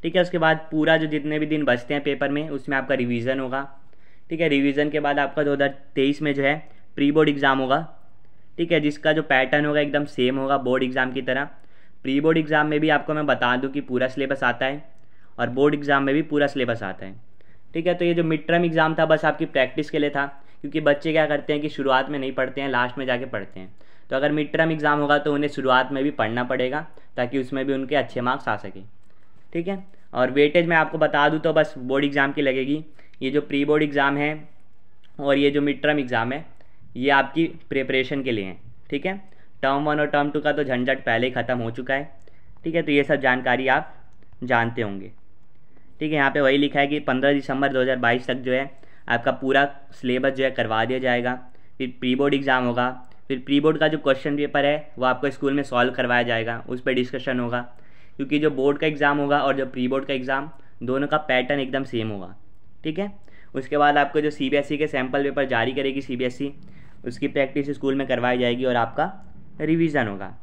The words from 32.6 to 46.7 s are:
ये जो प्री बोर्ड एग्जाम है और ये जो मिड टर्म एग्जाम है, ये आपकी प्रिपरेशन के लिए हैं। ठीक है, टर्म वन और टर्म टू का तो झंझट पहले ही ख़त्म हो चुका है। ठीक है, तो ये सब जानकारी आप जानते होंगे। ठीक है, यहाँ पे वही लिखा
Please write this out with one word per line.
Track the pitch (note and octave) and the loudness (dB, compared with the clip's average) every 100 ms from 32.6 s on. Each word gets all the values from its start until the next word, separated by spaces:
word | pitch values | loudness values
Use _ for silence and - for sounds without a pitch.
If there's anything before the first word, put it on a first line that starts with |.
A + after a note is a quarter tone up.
| C3+ D3+ D#3 - - - | 0 -2 -4 -14 -14 -6
ये | C3 | -2
जो | C#3+ | -2
प्री | C#3+ C#3+ | 0 0
बोर्ड | C#3+ D3+ | 2 4
एग्जाम | D3+ C#3+ C#3 C#3+ | 4 4 4 4
है | D3 D3+ D#3 - - - - - - - | 0 -2 -10 -14 -14 -14 -14 -14 -14 -4
और | C#3 C#3 | 2 4
ये | C#3+ | 4
जो | C#3+ | 4
मिड | C#3+ B2+ | 0 0
टर्म | D3 D3 | 0 0
एग्जाम | B2+ A#2+ A#2 | 0 0 0
है, | C#3 E3 - - - - B2 | -4 -8 -12 -14 -14 -12 -2
ये | C3 | 4
आपकी | C#3 C3 D#3 E3 D#3+ - | 4 4 0 -2 -2 -4
प्रिपरेशन | C3+ C3 C3 B2+ C#3+ | -4 0 0 0 -2
के | C3 | -2
लिए | A2+ | -2
हैं। | F#2+ E2+ - - - | -4 -8 -12 -14 -6
ठीक | C#3+ F3 | -4 -4
है, | G3 - - - - | -6 -10 -14 -14 -2
टर्म | C3+ C#3 | 0 2
वन | D3+ D3+ | 2 2
और | D3 | 2
टर्म | D3 D3 | 2 2
टू | D3 | 0
का | D3 | 0
तो | D3 | 0
झंझट | C3+ B2 B2+ C3 | 0 0 2 0
पहले | B2 A#2 B2+ | 2 2 2
ही | |
ख़त्म | B2+ A#2+ B2 | 0 -2 -2
हो | A2+ | -2
चुका | A2+ B2+ | -6 -2
है। | C3+ D3+ - - - - - | -2 -2 -12 -14 -14 -14 -8
ठीक | E3+ | -2
है, | E3 | -2
तो | D3+ | 4
ये | C#3+ | 4
सब | C#3 C#3+ | 4 4
जानकारी | C3 B2+ B2+ B2 C3 | 4 2 2 2 4
आप | C#3 D#3+ - - - - - | 2 0 -12 -14 -14 -14 -10
जानते | B2+ A#2+ A#2 A#2 | 2 2 2 0
होंगे। | G#2+ G2 G2 - - - - - - - - - | -4 -4 -10 -12 -14 -14 -14 -14 -14 -14 -14 -6
ठीक | D#3 | -2
है, | D3+ | 2
यहाँ | C#3 | 2
पे | D3 | 4
वही | C3+ C#3 | 4 4
लिखा | C#3+ | 2